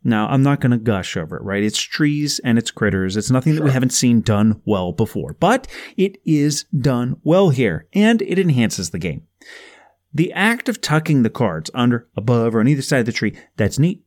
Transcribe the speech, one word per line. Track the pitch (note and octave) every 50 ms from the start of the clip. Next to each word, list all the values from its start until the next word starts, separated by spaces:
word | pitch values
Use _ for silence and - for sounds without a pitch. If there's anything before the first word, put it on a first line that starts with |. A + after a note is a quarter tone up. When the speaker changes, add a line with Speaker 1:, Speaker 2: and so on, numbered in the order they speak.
| _
Speaker 1:
Now, | A#2+ A2+ G#2+ G#2+
I'm | - C3+ C3+ C3+
not | C#3 C#3+ C#3+
gonna | - B2 B2
gush | A#2 A2 A#2 G#2+ F#2+ F2+ - -
over | F#2+ E2 D#2 -
it, | - -
right? | G2 G2 G2+ G#2
It's | G#2+ G#2 -
trees | - - - - D#3 D3 D3 D3 D3 C#3+ - - -
and | B2+ A#2
it's | A#2 A2+ -
critters. | - - A2+ G#2 G2 F#2+ F#2+ F#2 F#2+
It's | G#2+ G#2 -
nothing | B2+ B2+ B2+ D#3+ D3+
that | D#3 D#3
we | C#3+
Speaker 2:
Sure. | C3
Speaker 1:
haven't | C3 B2+ B2+ -
seen | - - B2 A#2+ A2+
done | G#2+ - G#2+ G2+ G#2+ A2 G#2+ - _
well | - G#2 F#2+ F#2 F2+
before, | F2 - A2+ - - G#2 C#2 - - _
but | - F3+ A#3+ - - - - - - - -
it | - - - - - _
is | - D#3 D3 C#3+ D3+ D3+ - - _ -
done | D3 A#2+ C#3+ B2+ A#2+ B2 B2 C#3 - _
well | D3+ D#3+ F#3 G3+ F3
here, | C3+ A#2+ B2+ G#2 E2 D2+ - _ _
and | F#3 G#3 A3 A#3 A3+
it | - - E3
enhances | F#3 G3 F3 C#3+ B2 A#2 G2+ - - F#2+ D#2+
the | - F2
game. | E2 F2+ C#2+ - - _ _ _ - - - - - - - - _ _ _ _ _ _ -
The | C#3 E3 - -
act | D#3+ G3 A3 A#3 B3 -
of | - A3+ -
tucking | - - D3+ D#3 D#3 E3 D3+ C3+ A#2+
the | G#2+
cards | - - B2 G2+ E2+ D#2+ D#2 - -
under, | B2+ A#2+ B2 A#2+ A#2 - _ _
above, | - A2 A#2 B2 A#2 A2+ A#2 A2
or | A2+
on | G#2+
either | B2+ D3+ C#3
side | C3 - D#3 C3
of | A#2
the | A#2 A2
tree, | - A2+ G#2+ - - - _ _
that's | - G#2+ G2 - -
neat. | C#3+ F3 F#3+ - _